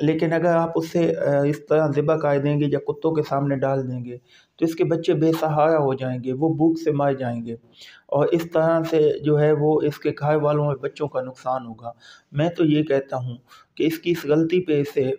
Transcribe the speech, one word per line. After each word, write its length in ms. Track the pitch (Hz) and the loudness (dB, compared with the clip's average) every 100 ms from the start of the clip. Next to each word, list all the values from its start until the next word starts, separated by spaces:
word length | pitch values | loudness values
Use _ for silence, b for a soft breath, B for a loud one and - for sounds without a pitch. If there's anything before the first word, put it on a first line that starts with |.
लेकिन 300 | 147 160 165 | 0 0 0
अगर 180 | 165 175 | 2 2
आप 240 | 165 165 165 | 2 2 -2
उसे, 360 | 165 175 165 | -2 0 0
अ, 320 | 165 135 143 | 0 0 2
इस 240 | 143 147 - | 2 -2 0
तरह 200 | 151 156 | 2 2
ज़िबा 280 | 139 147 160 | 2 2 0
कर 220 | 151 143 | 0 0
देंगे 280 | 143 147 147 | 0 0 0
या 120 | 139 | 0
कुत्तों 340 | - 143 160 | -4 -4 -2
के 100 | 160 | -2
सामने 340 | 147 139 139 139 | -2 -2 0 0
डाल 260 | 135 135 | 0 -2
देंगे, 380 | 127 127 120 123 b b b - | -2 -6 -8 -12 b b b -2
तो 80 | 165 | -2
इसके 180 | 165 | 0
बच्चे 300 | 170 165 165 | 0 0 0
बेसहारा 640 | 160 160 160 156 151 151 160 | 2 2 2 0 2 2 2
हो 160 | 143 | 0
जाएंगे, 380 | 131 127 127 123 | -2 -4 -6 -6
वो 220 | 127 160 | -2 0
भूख 240 | 160 160 160 | 2 2 2
से 140 | 160 | 0
मर 240 | 143 143 135 | 0 0 -2
जाएंगे, 420 | 123 120 117 117 - B B B _ | -4 -6 -8 -12 -14 B B B _
और 160 | 143 147 | 0 2
इस 240 | 170 170 | 0 0
तरह 280 | 170 160 165 | 0 2 2
से 380 | 160 160 151 - | 0 2 2 2
जो 160 | 147 151 | 0 2
है 160 | 151 | 4
वो 300 | 151 151 156 | 2 2 2
इसके 280 | 151 151 151 | 0 -2 -6
घर 260 | 151 147 156 | -4 0 0
वालों 300 | 147 151 147 | 2 0 0
और 120 | 139 | -2
बच्चों 240 | 147 - 147 | -6 -6 -6
का 140 | 139 | -4
नुकसान 440 | 127 127 131 127 120 | -6 -8 -6 -6 -6
होगा। 280 | 113 117 117 B B _ | -14 -14 -16 B B _
मैं 200 | 143 165 | -4 -2
तो 100 | 170 | 0
ये 180 | 160 151 | 2 2
कहता 340 | 156 135 135 131 | 2 0 -2 -6
हूँ 220 | 123 120 b b b - | -8 -10 b b b -4
कि 80 | |
इसकी 260 | 156 160 170 | -2 -2 -2
इस 120 | 170 143 | -2 0
गलती 340 | 147 160 180 | 2 2 0
पे 200 | 180 147 | 2 0
इसे 380 | 143 - 131 | 0 0 -2